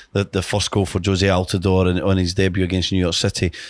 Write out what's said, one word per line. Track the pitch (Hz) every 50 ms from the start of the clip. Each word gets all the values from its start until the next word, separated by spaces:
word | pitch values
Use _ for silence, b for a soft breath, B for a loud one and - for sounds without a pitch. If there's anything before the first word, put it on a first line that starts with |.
| B B
the, | B 101 101
the | - - 95
first | 90 - - 104 - -
goal | - 104 98
for | - - 98
Jose | 85 98 98 87 98
Altidore | 98 92 90 92 - - 95 85 98 92 92 92 90
in, | 87 90
on | 73 98 98 92
his | 90 85 92
debut | 98 95 95 87 98 92
against | 87 95 92 87 -
New | 95 92
York | 90 85 85
City | - - 101 - - - 87 B B B